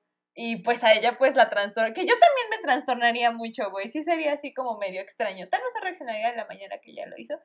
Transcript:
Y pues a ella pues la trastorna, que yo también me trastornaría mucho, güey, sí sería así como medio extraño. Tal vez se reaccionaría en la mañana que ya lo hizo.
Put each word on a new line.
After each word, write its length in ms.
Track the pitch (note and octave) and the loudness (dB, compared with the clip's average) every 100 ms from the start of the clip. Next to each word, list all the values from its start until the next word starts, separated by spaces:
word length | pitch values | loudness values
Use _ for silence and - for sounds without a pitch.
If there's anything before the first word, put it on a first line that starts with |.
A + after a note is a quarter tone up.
| _ _ _ E3+ | _ _ _ -10
Y 220 | A#3 G#3+ | -6 -4
pues 200 | A#3+ A#3+ A3+ | -2 2 6
a 80 | |
ella 240 | G#3+ A#3 A#3 | 6 4 4
pues 180 | C4+ C4 | 2 6
la 140 | A3+ | 4
trastorna, 440 | G3+ G3+ A3 A3+ | 2 -2 -2 -2
que 120 | F4 F#4 | -2 0
yo 80 | |
también 340 | A#4 E5 C5 A4+ | 6 8 6 -2
me 60 | A4 | -4
trastornaría 720 | D4 B3+ - A#3+ A#3+ A#3+ A#3+ | 0 -2 0 0 2 2 0
mucho, 400 | A#3 A3+ A#3 G3+ | 0 -10 -6 -6
güey, 180 | F#3+ G#3+ | -6 -8
sí 140 | D#4 | -6
sería 300 | D4+ E4 D4+ | -2 0 0
así 200 | C#4+ C#4 | -4 -8
como 240 | - B3+ G#3 | -8 -6 -6
medio 240 | G3 F#3 | -6 -8
extraño. 480 | G3 - G#3+ F#3+ - | -12 -10 -10 -10 -4
Tal 100 | F#4+ | -4
vez 120 | B4 | -4
se 80 | A4+ | -8
reaccionaría 480 | F#4+ F4 B3+ G#3+ A3+ | -8 -10 -8 -4 -4
en 80 | A#3 | -4
la 80 | G#3 | -12
mañana 320 | F#3+ G3 G3 | -14 -14 -16
que 120 | _ | _
ya 140 | - - | -16 -14
lo 100 | - | -16
hizo. 160 | A#3 D4+ | -12 -14